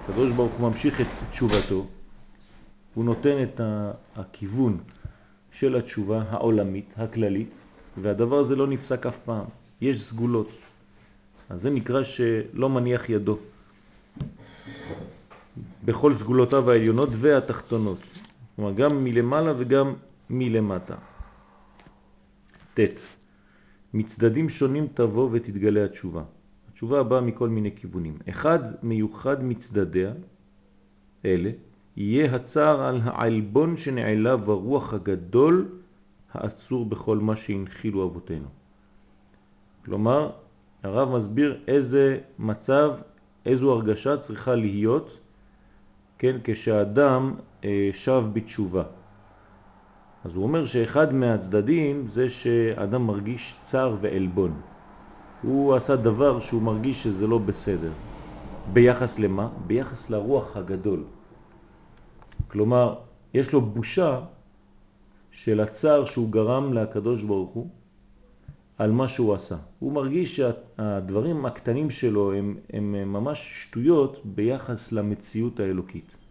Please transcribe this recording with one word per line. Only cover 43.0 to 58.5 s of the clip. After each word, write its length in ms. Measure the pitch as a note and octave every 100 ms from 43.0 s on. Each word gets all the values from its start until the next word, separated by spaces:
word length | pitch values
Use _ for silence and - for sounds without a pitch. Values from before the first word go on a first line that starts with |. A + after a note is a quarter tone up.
| - _ _ _ -
איזו 260 | B2+ C3+
הרגשה 440 | A#2 G#2+ G#2 C3+ C#3+
צריכה 380 | - G#2+ B2+
להיות, 640 | A#2+ G#2+ G2+ A2 C#3 D#3+ - - _ - _ _ - - _ _ _
כן, 180 | B2+ B2+
כשאדם, 880 | A2+ G#2+ - G#2+ G2+ A2 D3 B2+ C3 - - -
אה, 260 | G2+ G2+ G2+
שב 300 | F#2+ - C3 A2
בתשובה. 500 | G#2+ A2 - F#2+ F2+ D#2 - - - - - _ - - - _ _ - -
אז 100 | F2+
הוא 100 | F2
אומר 200 | G#2+ E3
שאחד 500 | B2+ B2 A2+ D3 D#3
מהצדדים 920 | C3 B2 G#2+ F#2 G#2 G#2 E3 D3 C#3+ A#2+
זה 240 | G#2+ B2+
שאדם 760 | B2 A#2+ A#2 A2+ G#2+ G2+ B2+ A#2
מרגיש 500 | G2+ G#2 B2 - -
צער 340 | - C3 C3 G#2
ועלבון. 600 | G2+ F#2+ F#2+ F2+ F2+ D2 - - - - - - - -
הוא 320 | A#2+ C3+ C#3
עשה 220 | C3 B2 C3
דבר 440 | A2+ G#2+ C#3+ A#2+
שהוא 220 | - A#2
מרגיש 400 | A2+ G#2+ B2+ B2
שזה 240 | A2+ F#2+ G#2+
לא 120 | A#2
בסדר. 540 | G2+ F#2+ - F2+ D#2+ D#2+ - - - - -